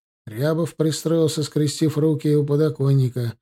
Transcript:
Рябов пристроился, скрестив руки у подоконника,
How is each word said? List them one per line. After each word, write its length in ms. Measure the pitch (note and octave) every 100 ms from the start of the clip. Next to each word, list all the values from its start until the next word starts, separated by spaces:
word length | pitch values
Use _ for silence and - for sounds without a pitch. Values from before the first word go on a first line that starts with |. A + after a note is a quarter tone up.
| _ _
Рябов 520 | - G#2+ D3 D#3+ E3 -
пристроился, 680 | D#3 C#3+ D#3+ E3 D#3+ D#3
скрестив 560 | D3 - D3 - D#3+ D3
руки 360 | D#3 C#3+ D3+ D3
у 100 | D3
подоконника, 880 | C#3+ D#3 - C#3 C#3 B2+ B2 A#2 -